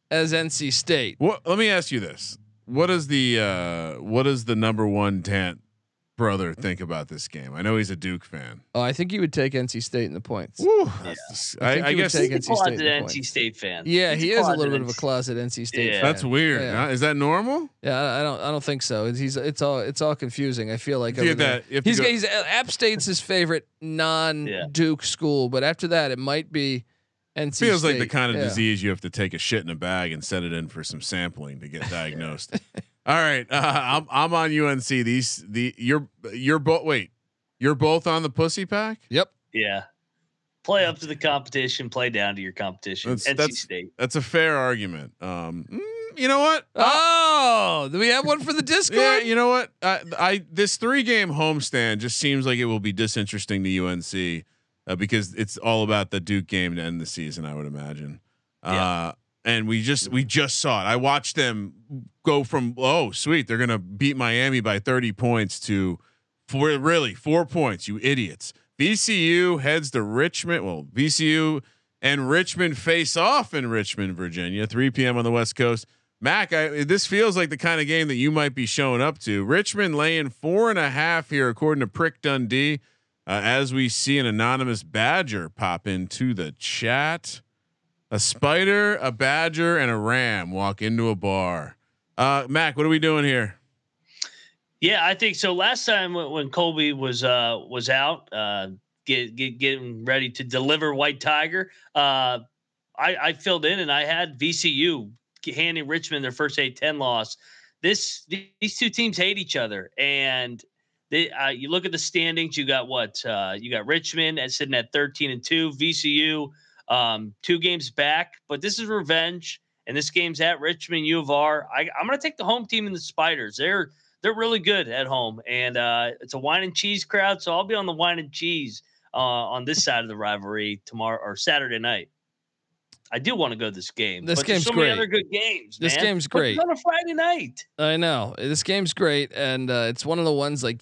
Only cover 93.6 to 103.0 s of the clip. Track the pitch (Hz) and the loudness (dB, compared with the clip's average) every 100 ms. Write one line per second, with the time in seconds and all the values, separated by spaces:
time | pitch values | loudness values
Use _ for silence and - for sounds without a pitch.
93.6 | _ _ _ _ _ - - - - _ | _ _ _ _ _ -10 -10 -10 -20 _
94.6 | _ _ 165 202 170 190 220 190 196 180 | _ _ 2 4 2 2 0 0 0 0
95.6 | 202 247 - 208 185 175 151 151 139 175 | 0 0 0 0 0 -4 -4 -4 -2 0
96.6 | 170 156 151 139 131 120 123 123 117 113 | 0 2 0 0 -2 0 2 2 2 -2
97.6 | - 123 120 131 143 160 - 107 104 101 | -6 -4 0 2 2 -2 -6 -6 -4 -4
98.6 | 95 95 _ _ - 131 120 117 131 120 | -6 -10 _ _ -2 -2 -2 -4 -6 -2
99.6 | 135 135 123 113 117 135 127 120 127 127 | -2 -2 -6 -6 -2 0 0 -6 -4 -2
100.6 | 135 156 156 135 147 131 156 151 160 180 | 0 2 0 0 0 0 0 0 0 -2
101.6 | 190 - _ 151 143 131 127 123 113 _ | -6 -12 _ 2 2 4 0 -2 -6 _
102.6 | _ _ _ - | _ _ _ -2